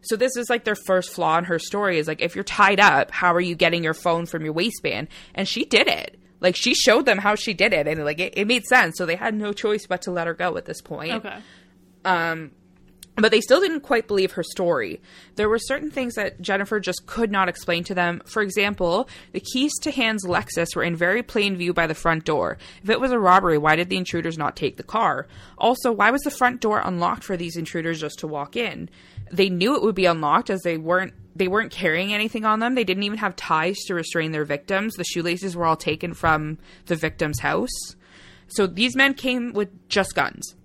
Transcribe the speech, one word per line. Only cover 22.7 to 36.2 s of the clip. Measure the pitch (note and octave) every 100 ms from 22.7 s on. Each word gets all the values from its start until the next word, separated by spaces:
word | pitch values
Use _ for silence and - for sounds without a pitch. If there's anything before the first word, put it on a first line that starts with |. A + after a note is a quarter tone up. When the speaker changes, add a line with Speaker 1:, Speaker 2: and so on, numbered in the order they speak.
| -
Speaker 1:
If | F#3+
it | A3+
was | C4
a | B3
robbery, | F#3+ F#3 F#3 D3+
why | D#3 D#3
did | F3
the | F#3+
intruders | F3+ E3+ E3 D#3+
not | D3+ -
take | D3 -
the |
car? | - A3 G3+ C3 - - - -
Also, | A3+ B3 B3+
why | G#3 G#3
was | C4+
the | C#4+
front | - B3 B3
door | A3 G#3
unlocked | - F3 F3 G#3
for | - F#3
these | E3+ E3
intruders | E3 F3 E3 D#3+
just | D3+ -
to | D#3
walk | D3+ C#3+ -
in? | A3 C#3 - - - - -
They | F3 G3+
knew | F3+ G3 D4
it |
would | G#3+ F#3+
be | F3+
unlocked | E3 D3+ E3 B3
as | F#3+
they | F3 D#3+
weren't, | D#3+ F3+ F#3+ - - E3+
they | F#3
weren't | G3+ A3+
carrying | - F3+ D#3+ G3
anything | G#3 G#3+ A3+
on | G#3+ G#3+
them. | A#3
They | C4
didn't | F#3+ F#3
even | G3+ G#3+
have | G#3 -
ties | - D#3+ E3+ G3 -
to |
restrain | F3+ D#3+ E3+ D#3+
their | D#3
victims. | D3+ C#3+ - F#3+ G#3+
The | G#3
shoelaces | E3+ F3 E3+ F3 F#3+ F3
were | E3
all | D#3+
taken | - D#3+ E3+
from | E3